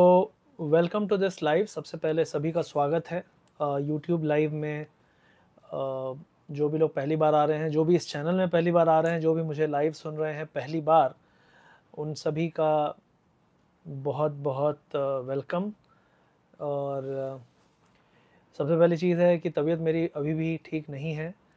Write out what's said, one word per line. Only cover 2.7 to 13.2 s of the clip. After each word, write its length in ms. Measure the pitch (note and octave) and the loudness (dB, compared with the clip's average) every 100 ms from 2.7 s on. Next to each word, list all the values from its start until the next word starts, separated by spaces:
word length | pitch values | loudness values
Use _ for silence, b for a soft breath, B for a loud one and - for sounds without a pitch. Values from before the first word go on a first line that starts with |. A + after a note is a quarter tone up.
| D3 C#3+ E3 D#3+ | -2 0 -2 -4
है, 120 | E3+ - _ _ - | -8 -10 _ _ -6
अ, 40 | D3 C#3 | -4 -2
YouTube 440 | C#3+ D3+ D#3 E3+ | -2 -4 -2 -2
लाइव 300 | D#3 D3 D3+ | 0 2 0
में। 280 | D3+ D3+ D3+ | -2 -6 -8
अ, 40 | D3+ b b b b b b _ - D3 C3+ C3 C3 C3+ - _ - | -10 b b b b b b _ -12 -6 -6 -6 -8 -10 -14 _ -12
जो 180 | C#3+ D3 | -2 0
भी 80 | D#3 | 2
लोग 160 | D#3 | 0
पहली 220 | D3 C#3 D#3 | 0 -2 2
बार 200 | D#3 D3+ | 4 4
आ 100 | D3+ | 4
रहे 120 | D3+ | 2
हैं, 120 | D#3+ | 0
जो 140 | D3+ D#3+ | 2 4
भी 100 | F3 | 2
इस 140 | - | 0
चैनल 260 | D3 D#3 F#3 | -4 -2 0
में 140 | F#3 | 2
पहली 220 | E3+ E3+ | 2 4
बार 180 | E3+ E3 | 4 6
आ 100 | D#3+ | 4
रहे 120 | E3 | 4
हैं, 80 | E3+ | 2
जो 140 | D#3+ | 2
भी 100 | D#3+ | 0
मुझे 240 | D#3+ D3 D#3 | -2 -2 -2
लाइव 240 | C#3+ D#3 | 0 -2
सुन 240 | D#3 D#3 D3+ | -2 -8 -4
रहे 180 | D#3 | -4
हैं 120 | D3 D#3 | -4 -8
पहली 360 | C#3+ B2+ D#3+ | -8 -6 -4
बार, 340 | D3+ D#3+ C3+ - b b b b b b _ - | 4 6 6 0 b b b b b b _ -12
उन 160 | D3+ | -10
सभी 360 | D3 D#3+ D3+ E3 | -6 -4 -2 -2
का 460 | D#3+ D#3 D3+ D3 - _ _ | 0 2 2 0 -4 _ _